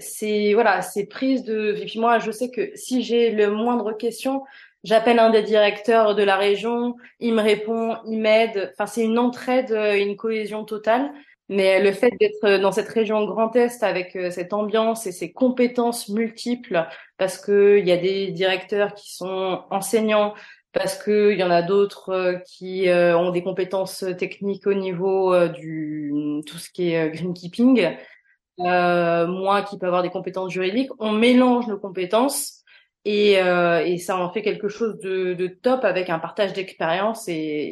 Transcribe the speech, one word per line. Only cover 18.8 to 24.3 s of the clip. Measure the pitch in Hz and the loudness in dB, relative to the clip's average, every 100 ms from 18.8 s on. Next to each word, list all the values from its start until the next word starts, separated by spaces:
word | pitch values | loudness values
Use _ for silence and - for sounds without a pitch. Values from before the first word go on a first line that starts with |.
| 202 | -2
qui | 208 - | -4 -18
sont | - 180 190 190 180 - | -12 -8 -4 -4 -4 -6
enseignants, | 196 190 226 220 214 208 208 - - _ | -6 -2 0 2 2 0 -4 -18 -20 _
parce | 196 190 - | -4 -4 -4
que | - 208 208 | 0 2 4
il | 190 | 2
y | |
en | 180 | 2
a | 170 | 2
d'autres, | 170 202 202 - - | 2 2 0 -2 -6
euh, | 185 185 180 | -2 -2 -2
qui, | 180 - 185 185 185 | -8 -16 -10 -2 2
euh, | 175 175 170 | 4 4 4
ont | 180 | 2
des | 175 | -2
compétences | 180 185 185 190 185 - 190 180 | -4 -4 -4 -4 -4 -6 -8 -6
techniques | 180 | -8